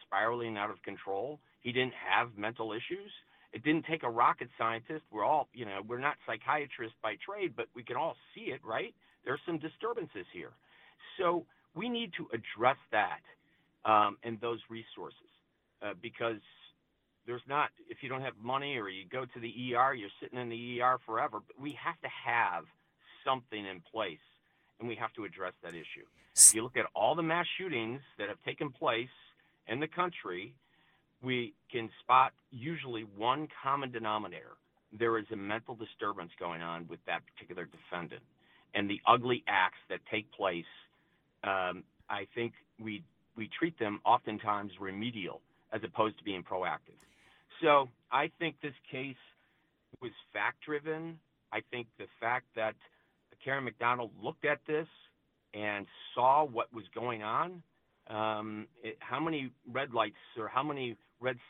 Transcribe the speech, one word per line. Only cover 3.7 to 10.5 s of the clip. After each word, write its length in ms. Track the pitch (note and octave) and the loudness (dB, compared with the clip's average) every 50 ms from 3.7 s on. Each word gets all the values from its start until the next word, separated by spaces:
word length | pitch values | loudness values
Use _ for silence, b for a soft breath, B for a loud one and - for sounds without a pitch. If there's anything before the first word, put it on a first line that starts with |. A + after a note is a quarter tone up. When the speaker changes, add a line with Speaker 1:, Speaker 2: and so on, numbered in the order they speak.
| D#3 D#3+ - | 2 2 2
Speaker 1:
take 160 | - D#3+ D#3 | 0 -4 -2
a 80 | - B2 | 0 0
rocket 400 | A2+ A#2 B2 D3 F3 - C3 A#2+ - | 4 6 6 6 4 2 -4 -10 -2
scientist. 460 | - A#2 A2+ A2+ A2+ A#2 - D#3 D#3 - _ | 0 0 0 0 -2 -4 -6 -8 -8 -8 _
We're 120 | G#2+ G#2+ G2+ | -4 0 2
all, 260 | B2 D3+ D3 B2 - - | 4 4 2 2 -2 -8
you 120 | A#2 A#2 | -10 -8
know, 160 | G#2 G2 G2 G#2 | -6 -6 -8 -6
we're 120 | A2 A#2+ B2 | -6 -4 0
not 160 | C3+ D3 D3 - - | 0 -2 -2 -2 -6
psychiatrists 720 | - A2+ A2+ - C3 D3 D3+ D3 B2+ - - A#2+ A2+ - _ - | -6 -6 -2 0 0 0 0 0 -4 -6 -8 -8 -10 -8 _ -4
by 100 | A2 G#2+ - - | -4 -4 -4 -8
trade, 300 | - G3 G#3 G3 E3 C3 | -10 -4 -4 -4 -4 -2
but 120 | A#2+ A2+ - _ | -6 -8 -8 _
we 80 | A#2+ A#2+ | -14 -8
can 120 | B2 B2 | -4 -2
all 200 | B2+ D#3 E3 B2 - - - - | -2 0 -2 -4 -6 -14 -20 -18
see 120 | G3 A3+ F#3 | -10 -8 -8
it, 100 | B2+ B2+ - | -8 -8 -6
right? 300 | A2 A2 C3 F#3 A#3 - b b b b b b | -4 -4 -4 -4 -6 -10 b b b b b b
There's 160 | A#2+ C3+ C#3+ - | -4 -4 -2 -2
some 140 | - E3+ D#3 | -2 -2 -2
disturbances 680 | D3 D#3+ - _ - A3+ A#3 A3 E3 C3+ - G2+ F2 - - | -2 -6 -8 _ -4 -2 -2 -2 -6 -6 -8 -12 -12 -10 -12
here. 200 | F2 C#2+ B1 | -12 -12 -12